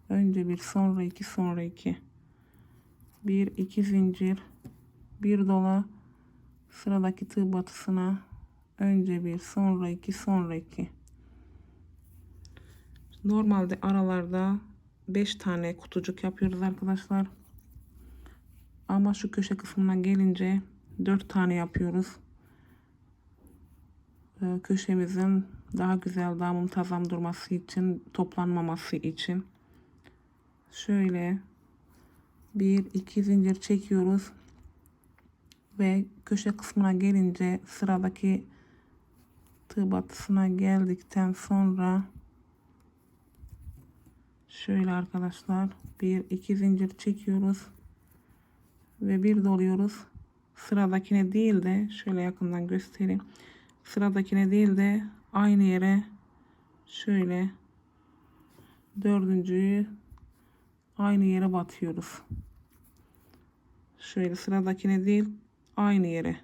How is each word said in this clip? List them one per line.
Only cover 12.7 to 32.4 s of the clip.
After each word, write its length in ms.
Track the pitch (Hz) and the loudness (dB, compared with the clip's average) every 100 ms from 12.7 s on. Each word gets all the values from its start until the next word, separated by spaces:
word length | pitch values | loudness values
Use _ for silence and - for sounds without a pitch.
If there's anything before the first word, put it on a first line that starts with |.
| - - - - - | -20 -20 -20 -20 -6
Normalde 540 | 202 214 214 196 180 - | 0 2 4 2 2 -2
aralarda 760 | 196 196 185 180 175 180 190 202 - - - _ - | 0 2 2 0 -2 -2 0 -2 -6 -20 -20 _ -4
beş 260 | 196 202 | -2 -2
tane 420 | - 190 175 170 180 | -2 -4 -2 -4 -6
kutucuk 480 | - 180 180 185 | -8 -6 -6 -6
yapıyoruz 380 | 190 190 190 185 | -8 -2 -2 0
arkadaşlar. 760 | 190 185 190 190 - 196 196 - - - - - - - - - - - - - - - - | -4 -4 -4 -4 -2 -2 -2 -8 -20 -20 -20 -20 -20 -20 -20 -20 -20 -20 -20 -20 -20 -20 -2
Ama 260 | 196 202 | 2 2
şu 160 | 202 208 | 0 -4
köşe 260 | - 190 190 | -4 -4 -4
kısmına 400 | - - 190 185 | -6 0 0 2
gelince 680 | 185 196 190 180 185 196 190 - - - | 2 2 2 2 0 -2 -4 -18 -16 -6
dört 240 | 185 196 - | 0 0 0
tane 260 | 190 180 | 0 0
yapıyoruz. 520 | 175 170 - 180 175 185 - - - _ _ _ _ _ _ _ _ _ _ - - - - - _ _ _ _ - | 0 -2 -2 -2 -2 -4 -10 -20 -20 _ _ _ _ _ _ _ _ _ _ -20 -20 -20 -20 -20 _ _ _ _ -8
Ee, 180 | 185 180 | -4 -4
köşemizin 840 | - 190 - 185 175 185 190 190 190 - - 185 | -2 -2 0 0 0 0 2 2 0 -12 -10 -4
daha 200 | 185 185 | 0 0
güzel, 440 | 185 180 175 170 | -2 -4 -4 -2
daha 120 | 175 | -2
muntazam 580 | 175 180 185 180 175 175 | -2 -2 -2 -4 -4 -4
durması 440 | 170 170 175 - | -4 -4 -6 -6
için, 500 | 180 - - 185 175 - | -6 -4 -2 0 -2 -6
toplanmaması 840 | - 180 - 180 175 165 165 - 160 | -4 -4 -2 -2 -2 -2 -6 -6 -6
için. 480 | 160 160 - 180 - _ _ - _ _ - _ _ _ _ _ _ | -6 -6 -4 -4 -6 _ _ -20 _ _ -20 _ _ _ _ _ _
Şöyle 640 | - - 202 190 175 175 190 - _ _ _ _ _ - _ _ _ | -10 -2 2 2 0 -2 -4 -6 _ _ _ _ _ -20 _ _ _